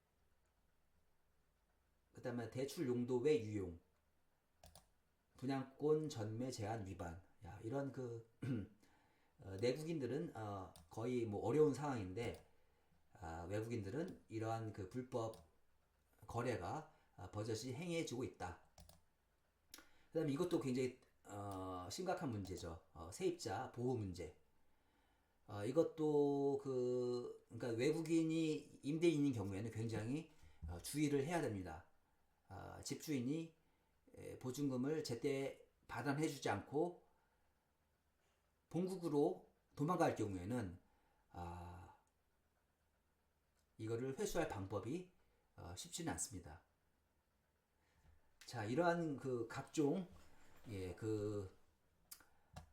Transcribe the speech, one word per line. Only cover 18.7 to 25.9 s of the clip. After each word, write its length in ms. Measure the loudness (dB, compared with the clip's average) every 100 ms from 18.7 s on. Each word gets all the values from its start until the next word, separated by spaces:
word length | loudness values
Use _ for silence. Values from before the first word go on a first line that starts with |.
| -20 -20 -20 _ _ _ _ _ _ -20 -20 -20 -20 -2
그다음에 200 | 2 4
이것도 280 | 4 4 4
굉장히, 380 | 4 2 2 -2 -20 _ -12
어, 640 | -8 -4 -4 -4 -6 -6
심각한 400 | -2 0 0 0
문제죠. 500 | -2 -4 -6 -6 -10 -12
어, 160 | -12 -10
세입자 600 | 0 0 0 -2 -2 -4
보호 220 | -2 0
문제. 400 | 0 -2 -6 -8 -12 _ _ -20 _ _ _ _ _ _ _ -10
어, 180 | -4
이것도 960 | 2 4 4